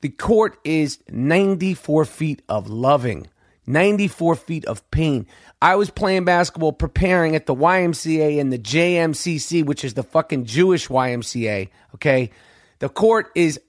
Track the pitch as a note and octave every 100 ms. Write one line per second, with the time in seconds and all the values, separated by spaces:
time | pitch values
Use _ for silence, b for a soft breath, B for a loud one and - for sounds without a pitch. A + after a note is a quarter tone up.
0 | D3 - - A3 A3 - - D#3+ D3+ -
1 | - - C3 E3+ G3 G3 F#3+ F#3 - D#3
2 | D3+ - D#3 C#3+ _ G#2+ G2+ A2 C3 C#3+
3 | B2 F2 - _ _ _ - C#3 G3 G#3
4 | G3+ - E3 E3 - E3 - A2 _ D3
5 | D#3+ C3+ G2+ b b b E3 F#3 G3+ -
6 | G#3+ F#3+ F3+ F3 F3 - D#3+ D3 D#3 -
7 | F3+ F3+ E3 D#3 - C3 D#3 F#3 F3 D#3+
8 | D#3+ D#3+ D#3 D3 C#3 B2+ G#2+ C#3+ E3+ F3
9 | E3 D3 - D#3+ - E3+ D3 C#3+ - A2+
10 | A#2+ D#3+ D#3 C#3+ A#2+ A2+ F#3 F3 - B2+
11 | B2+ B2 A2+ B2 A2+ G2+ F#2+ b b -
12 | D#3 C3+ B2 b b b b b C#3 -
13 | A3 A3+ - - E3 D3